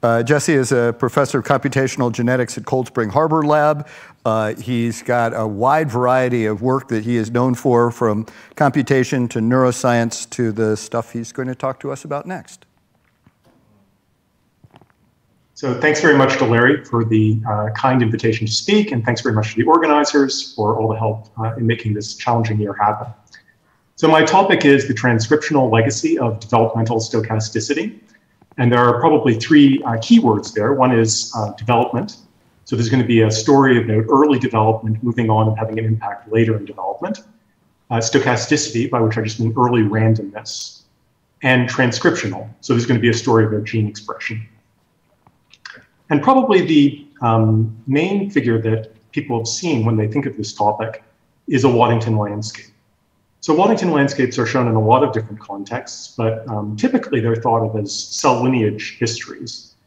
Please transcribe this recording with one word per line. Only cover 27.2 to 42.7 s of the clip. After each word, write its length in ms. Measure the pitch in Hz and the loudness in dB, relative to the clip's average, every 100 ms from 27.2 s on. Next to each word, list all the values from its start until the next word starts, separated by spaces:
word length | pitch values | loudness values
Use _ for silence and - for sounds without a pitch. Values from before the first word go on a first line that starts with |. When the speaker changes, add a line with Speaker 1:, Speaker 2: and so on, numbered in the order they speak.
| 110 110 110 113 107 143 208 - _ _ _ _ _ - | -2 -4 -4 -6 -4 -4 -4 -10 _ _ _ _ _ -2
Speaker 2:
And 120 | 120 | 2
there 100 | 120 | 6
are 200 | 123 120 | 4 4
probably 360 | 165 151 135 113 | 4 4 2 0
three, 460 | - 147 139 135 | 4 6 8 4
uh, 80 | 127 | 0
keywords 640 | 113 - 233 123 101 - | -4 4 6 6 0 -2
there. 200 | 107 107 | -2 -2
One 180 | 139 127 | 2 2
is, 400 | 117 113 - - | 4 2 0 -6
uh, 200 | 117 104 | -6 -8
development. 640 | - 113 120 - 117 208 - _ _ _ _ - | -8 -2 0 0 -4 -6 -12 _ _ _ _ -8
So 100 | 110 | -4
there's 140 | 117 | 0
gonna 160 | 127 117 | 0 2
be 160 | 117 | 4
a 100 | 110 | 4
story 500 | 107 - 139 135 120 | 2 4 4 6 4
about 240 | 113 107 113 | 2 0 2
early 280 | 139 147 131 | 4 4 2
development 640 | 127 113 107 110 110 110 | 0 2 2 0 -2 -4
moving 280 | 120 113 113 | -2 -2 0
on 180 | 107 110 | 2 0
and 100 | 110 | -2
having 220 | 107 110 | -4 -4
an 60 | 110 | -2
impact 440 | 110 101 - - | -4 -4 -12 -4
later 280 | 113 113 107 | 0 0 -2
in 80 | 101 | -6
development. 560 | 101 92 - 185 214 - _ _ _ _ _ _ | -10 -10 -8 -8 -10 -12 _ _ _ _ _ _
Uh, 100 | 113 | -4
stochasticity, 880 | 117 135 - 117 - 147 - 117 127 | 0 0 0 -2 0 -2 -2 -4 -2
by 100 | 123 | 0
which 180 | 113 110 | 0 0
I 40 | |
just 180 | 107 - | -6 -4
mean 140 | 113 110 | -4 0
early 260 | 123 120 | 2 2
randomness, 1000 | 104 110 110 113 98 107 107 - - - _ _ _ _ _ _ | 2 2 2 0 -2 -12 -14 -14 -16 -18 _ _ _ _ _ _
and 280 | 127 127 120 | 0 2 0
transcriptional. 800 | - 123 117 175 165 101 95 110 - | 0 0 2 0 0 -6 -8 -12 -18
So 140 | - | -2